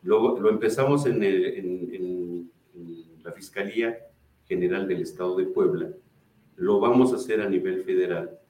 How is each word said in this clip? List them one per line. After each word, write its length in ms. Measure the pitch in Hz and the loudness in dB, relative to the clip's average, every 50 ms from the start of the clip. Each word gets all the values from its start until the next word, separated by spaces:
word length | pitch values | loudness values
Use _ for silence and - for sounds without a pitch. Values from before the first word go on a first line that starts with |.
Lo, 380 | _ 90 107 110 113 120 120 - | _ 4 4 4 4 4 2 4
lo 100 | 101 107 | 4 2
empezamos 560 | 107 - - 110 - - 135 135 143 143 143 | 2 4 0 0 2 2 2 4 4 2 2
en 160 | 127 117 110 | 2 2 2
el, 240 | 104 98 95 92 90 | 2 2 4 2 2
en, 200 | 95 90 95 95 90 90 90 87 87 87 | 0 -2 -4 -6 -6 -6 -6 -6 -8 -6
en, 580 | 92 90 90 90 90 90 87 87 87 85 85 _ _ _ _ _ | -8 -6 -6 -4 -6 -6 -6 -8 -10 -10 -12 _ _ _ _ _
en 300 | 87 87 85 85 - - - - - - | -18 -16 -16 -16 -18 -18 -20 -20 -18 -16
la 80 | 85 | -16
Fiscalía 680 | 85 - 98 - _ - 101 104 110 113 113 117 117 - - - _ _ _ _ _ _ _ | -16 -16 -18 -12 _ -6 -6 -4 -2 -2 -2 -2 -4 -8 -14 -20 _ _ _ _ _ _ _
General 400 | _ 95 90 90 90 92 98 98 | _ -4 0 0 0 0 0 -2
del 160 | 95 90 85 82 | -2 -2 -4 -4
Estado 320 | - - - 92 92 90 | -8 -6 -6 -4 -2 0
de 100 | 95 90 | -2 -2
Puebla, 460 | 92 - 104 95 87 - 85 - - - - _ _ _ _ _ _ _ _ _ _ _ | -2 0 2 2 2 2 0 -4 -8 -10 -16 _ _ _ _ _ _ _ _ _ _ _
lo 240 | - 90 98 104 - | -4 0 2 2 4
vamos 340 | 120 120 120 127 123 123 120 | 4 4 6 6 6 4 2
a 40 | |
hacer 220 | 101 - - 107 107 | -2 -2 -2 -2 0
a 60 | 104 | 0
nivel 360 | 98 95 90 - 95 92 92 - | 0 0 0 0 -2 -4 -4 -2
federal 560 | 92 - 92 92 87 87 82 85 - - - _ | 0 0 0 2 0 -2 -4 -4 -8 -12 -18 _